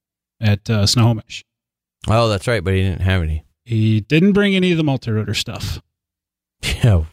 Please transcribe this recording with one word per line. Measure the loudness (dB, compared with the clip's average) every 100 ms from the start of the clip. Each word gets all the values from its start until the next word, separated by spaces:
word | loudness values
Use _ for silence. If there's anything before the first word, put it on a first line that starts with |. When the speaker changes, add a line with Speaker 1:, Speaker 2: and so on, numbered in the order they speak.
| _ _ _ -4
Speaker 1:
at, | 0 0 0
uh, | 0 2
Snohomish. | 2 2 0 -8 -18 -20 _ _ _ _ _ -2
Speaker 2:
Oh, | 0 2
that's | 0 -2
right, | -2
but | 0
he | 0
didn't | 0 -2
have | 0 0
any. | -2 -6 _ _
Speaker 1:
He | -4 0 2 0
didn't | 2 2 4
bring | 2 2
any | 2 0
of | 0
the |
multi-rotor | 0 -2 -2 -4 -4
stuff. | -6 -8 -10 -8 -10 _
Speaker 2:
<laughs> | _ _ _ _ _ _ -10 -6 0
Yeah, | 2 2 0